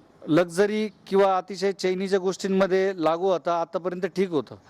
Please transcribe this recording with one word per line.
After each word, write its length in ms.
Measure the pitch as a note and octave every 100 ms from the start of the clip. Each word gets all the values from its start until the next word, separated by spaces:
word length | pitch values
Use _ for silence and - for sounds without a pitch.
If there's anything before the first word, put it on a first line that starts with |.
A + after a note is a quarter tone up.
| _ _ -
लक्झरी 600 | D#3 F3+ E3 G3+ G#3+ G#3+ - -
किंवा 300 | G3 G3 F#3
अतिशय 360 | F3+ G3 G3
चैनीच्या 460 | F#3+ F#3 F#3 F#3+ F#3+
गोष्टींमध्ये 720 | F3+ F3+ G3 F#3+ G3 F#3+ F#3+ F#3+
लागू 320 | D#3 E3 F#3+
होता, 320 | E3+ C#3+ E3+
आतापर्यंत 460 | E3 F#3 E3+ F3+ F3+
ठीक 240 | D#3+ F#3+
होतं, 240 | D#3+ A#2 G2+ -